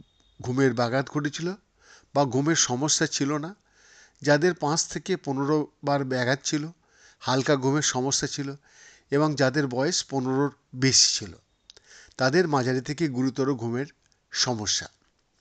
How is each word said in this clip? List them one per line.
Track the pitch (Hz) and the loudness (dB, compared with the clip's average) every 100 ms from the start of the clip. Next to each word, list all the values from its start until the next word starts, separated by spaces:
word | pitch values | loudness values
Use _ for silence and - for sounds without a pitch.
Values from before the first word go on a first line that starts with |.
| - _ _ - | -20 _ _ -12
ঘুমের | 127 127 135 | -4 2 2
ব্যাঘাত | 120 117 131 135 | 2 0 -2 -2
ঘটেছিল | 151 147 151 170 196 _ _ _ - _ 135 | -4 -4 -6 -8 -8 _ _ _ -20 _ 0
বা | 139 | 0
ঘুমের | 127 147 151 | 2 2 2
সমস্যা | - 123 151 - 156 | 0 0 0 0 -2
ছিল | - 139 151 | -2 -2 -4
না, | 160 208 _ _ _ - - _ | -8 -14 _ _ _ -20 -20 _
যাদের | 135 147 180 | 2 4 4
পাঁচ | 170 143 160 - | 0 0 0 -2
থেকে | 175 175 180 | -6 -4 -4
পনেরো | 143 135 139 156 147 _ | -4 -4 0 0 -2 _
বার | 143 143 | -2 0
ব্যাঘাত | 131 127 123 135 | 0 0 0 0
ছিল, | - 151 156 - _ _ - _ | 0 -2 -4 -10 _ _ -20 _
হালকা | - 131 131 139 | 0 2 4 2
ঘুমের | 131 147 | 2 2
সমস্যা | 147 127 135 - 143 | 0 0 0 -2 -2
ছিল | - 139 139 _ - - - _ | -6 -8 -12 _ -20 -20 -20 _
এবং | 143 156 139 | 2 2 4
যাদের | 131 139 139 | 2 2 0
বয়স | 123 147 180 - | 0 0 -2 -4
পনেরোর | 135 127 131 143 - _ 127 | -4 0 0 0 -4 _ 0
বেশি | 131 120 - - | 4 4 4 0
ছিল, | 101 78 _ _ - - - - - - | -8 -14 _ _ -20 -20 -20 -20 -16 -2
তাদের | 127 165 175 | 2 2 2
মাঝারি | 143 123 131 | 2 2 -2
থেকে | 127 143 160 | -4 -4 -2
গুরুতর | 123 131 131 135 | 0 -2 0 -2
ঘুমের | 131 117 120 147 - _ _ _ | -2 -2 -4 -6 -12 _ _ _
সমস্যা। | - 135 117 101 - - _ _ _ _ _ | -4 -2 -2 -4 -4 -6 _ _ _ _ _